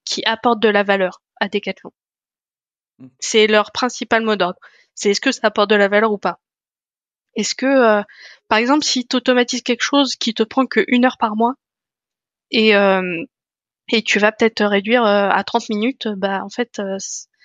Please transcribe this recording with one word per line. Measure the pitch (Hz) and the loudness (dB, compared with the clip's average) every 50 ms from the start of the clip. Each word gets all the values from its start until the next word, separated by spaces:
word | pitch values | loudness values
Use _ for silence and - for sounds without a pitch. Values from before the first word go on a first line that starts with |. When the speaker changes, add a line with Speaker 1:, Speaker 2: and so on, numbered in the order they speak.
| _ | _
Speaker 1:
qui | - - - - | -8 -8 -4 -4
apportent | 214 226 - - 240 233 220 | -4 -4 0 0 0 0 2
de | 202 214 | 2 2
la | 208 202 208 | 2 2 2
valeur | 196 196 196 190 180 - - _ _ _ _ | 2 0 0 0 -2 -4 -10 _ _ _ _
à | - 190 | -6 -4
Decathlon. | - 208 - 196 190 - - 185 - _ _ _ _ _ _ _ _ _ _ _ _ _ _ _ _ _ _ _ _ _ | -4 -6 -6 -8 -10 -12 -16 -20 -20 _ _ _ _ _ _ _ _ _ _ _ _ _ _ _ _ _ _ _ _ _
Speaker 2:
Mm. | 127 131 _ _ | -20 -20 _ _
Speaker 1:
C'est | - - - 226 214 214 | -8 -2 2 2 2 4
leur | 214 208 208 - | 4 2 0 0
principal | - - - 247 - - 240 - 240 226 226 | -4 -6 -6 -6 -6 -8 -4 -2 -2 0 0
mot | 220 214 | -2 -2
d'ordre. | 202 180 175 185 - - - _ _ _ _ _ | 0 -2 -4 -4 -8 -16 -20 _ _ _ _ _
C'est | - - 208 | -4 -2 -2
est-ce | 202 - | 0 0
que | - 277 | -2 -2
ça | 247 - - 214 | -2 -2 -2 -2
apporte | - - 208 196 | 0 0 2 2
de | 214 | 2
la | 208 202 196 | 2 2 2
valeur | 202 208 220 226 | 2 2 2 0
ou | 208 190 | -2 -2
pas ? | - 185 170 - _ _ _ _ _ _ _ _ _ _ _ _ _ _ _ _ _ _ _ | -4 -6 -6 -6 _ _ _ _ _ _ _ _ _ _ _ _ _ _ _ _ _ _ _
Est-ce | - 208 - - | -6 -6 -6 -4
que, | - 254 | -2 0
euh, | 262 277 269 247 226 214 208 208 - - - - - - _ _ _ | 2 4 4 4 4 4 2 0 -6 -12 -20 -20 -20 -20 _ _ _
par | 220 214 | 0 0
exemple, | 233 240 277 311 285 | 2 2 2 0 0
si | - - 254 247 - | 0 -2 -4 -4 -2
t'automatises | - 254 - - 254 240 247 240 - 240 | -2 -2 0 2 2 2 2 0 -2 -6
quelque | - - 240 233 - | -4 -4 -2 -2 -2
chose | - - 285 277 247 - | 0 2 2 2 0 -2
qui | - - 240 220 | -4 -6 -6 -2
te | - 220 | -2 -4
prend | 214 - - 262 | -2 0 -2 -2
que | 247 - 220 - - | 0 0 -2 0 0
une | 247 247 240 | 2 2 2
heure | 254 247 - | 0 0 -2
par | - 220 214 | -4 -4 0
mois | 214 233 233 269 - _ _ _ _ _ _ _ _ _ _ _ _ _ _ _ _ _ _ | 0 0 0 -2 -6 _ _ _ _ _ _ _ _ _ _ _ _ _ _ _ _ _ _
et, | - 240 220 220 208 | 0 2 4 4 4
euh, | 202 202 196 190 190 185 180 175 165 170 - _ _ _ _ _ _ _ _ _ _ _ - | 6 4 4 2 2 0 -4 -6 -6 -8 -12 _ _ _ _ _ _ _ _ _ _ _ -2
et | - 226 | -2 0
tu | 214 - - 208 | 0 0 0 2
vas | 202 214 | 2 0
peut-être | 214 - 233 220 - | 2 2 0 0 0
te | - 208 | 0 0
réduire, | 208 208 202 190 214 233 247 233 | 0 0 0 0 2 2 2 4
euh, | 208 202 202 202 196 | 2 2 2 2 2
à | - 185 202 | 0 0 -2
trente | - - 233 226 - | -2 -4 -4 -4 -4
minutes, | 220 208 214 247 269 - - 220 208 190 | -4 -2 -2 -4 -4 -6 -8 -8 -6 -4
bah, | 190 196 196 190 196 | -4 -4 -4 -6 -8
en | 202 | -8
fait, | - - 240 233 - - | -8 -8 -8 -8 -8 -10
euh, | 202 196 196 196 | -8 -8 -8 -8
c-, | - - - - - - _ _ | -10 -12 -12 -14 -16 -18 _ _